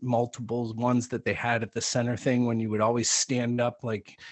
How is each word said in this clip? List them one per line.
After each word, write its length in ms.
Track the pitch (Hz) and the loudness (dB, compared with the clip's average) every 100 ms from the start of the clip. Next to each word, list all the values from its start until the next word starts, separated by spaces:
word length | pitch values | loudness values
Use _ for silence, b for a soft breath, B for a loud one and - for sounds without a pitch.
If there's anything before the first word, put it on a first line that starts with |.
multiples, 720 | 127 120 120 - 113 120 113 | 0 0 0 -4 -6 -4 -4
ones 340 | 110 123 123 120 | -2 2 2 0
that 160 | 113 | -2
they 80 | 107 | -2
had 300 | - 120 117 | 0 0 0
at 100 | 107 | -2
the 80 | 117 | -4
center 380 | - 127 120 113 | -2 0 0 0
thing, 260 | 135 123 | 2 2
when 160 | 120 113 | 2 0
you 80 | 110 | 0
would 140 | 107 | 2
always 260 | 110 120 110 | 2 2 0
stand 540 | - - 123 120 120 | 0 0 0 0 0
up, 200 | 120 - | 0 -2
like, 380 | 120 107 - - B | -4 -6 -6 -20 B